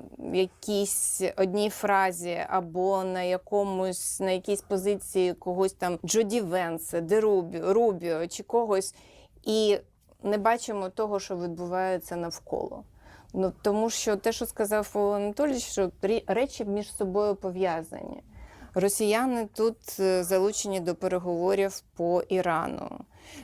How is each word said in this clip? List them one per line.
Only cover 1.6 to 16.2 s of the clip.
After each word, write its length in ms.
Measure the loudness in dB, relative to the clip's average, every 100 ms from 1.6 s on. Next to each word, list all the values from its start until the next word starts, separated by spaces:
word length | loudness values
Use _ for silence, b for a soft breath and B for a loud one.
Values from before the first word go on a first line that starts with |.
| 0
фразі 760 | 0 2 4 2 0 -4 -4 -2
або 560 | -2 -2 0 2 2
на 180 | 0 -2
якомусь, 1000 | 0 -2 0 0 0 0 -2 -2 -6 -2
на 100 | 0
якійсь 320 | 0 0 -2
позиції 720 | 0 -2 0 -2 -2 0 2
когось 380 | 0 -2 0 0
там 260 | 0 -4 -2
Джоді 360 | 0 2 2 0
Венса, 600 | 0 0 0 -4 -4 -4
Де 200 | 2 4
Рубі-, 520 | 6 4 2 -2 2
Рубіо 540 | 4 4 2 -2 -2 -2
чи 160 | -8
когось, 520 | -2 0 2 2 0 B B B B -10
і 360 | 0 2 4 2 -2 _ _ _
не 160 | -2 2
бачимо 500 | 2 2 0 -4 -4
того, 320 | -2 -2 -2
що 160 | -4 -4
відбувається 800 | -4 -6 -4 -2 0 -2 -4 -6
навколо. 680 | -6 -8 -6 -6 -4 -10 -16 B B B B
Ну, 180 | -2 -2 0
тому 280 | 0 2 0
що 260 | 0 0 0
те, 160 | 0
що 140 | -2 -4
сказав 440 | -2 0 0 0
Олег 280 | 0 2 2
Анатолійович, 400 | -2 0 0 0
що 280 | -2 -2 -2 0
рі-, 220 | 0 0